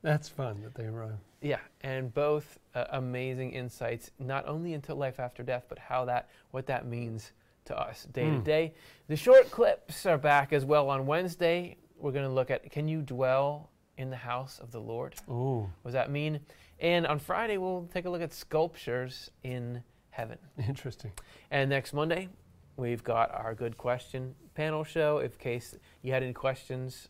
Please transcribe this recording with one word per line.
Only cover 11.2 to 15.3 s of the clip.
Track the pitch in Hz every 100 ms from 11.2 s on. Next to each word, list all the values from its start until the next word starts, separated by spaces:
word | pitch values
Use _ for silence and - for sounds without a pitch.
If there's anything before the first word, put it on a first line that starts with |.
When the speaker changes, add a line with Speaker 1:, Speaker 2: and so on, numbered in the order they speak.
| 180 165 170 170 175 - - -
Speaker 2:
We're | 147
gonna | 135 135
look | 131 127
at, | 135 -
can | 151 156
you | 160
dwell | 139 123 131 131 139 147 156 _ _ -
in | 131
the | 127
house | 120 123 135 -
of | 120
the | 117
Lord? | 110 113 135 -
Speaker 1:
Ooh. | -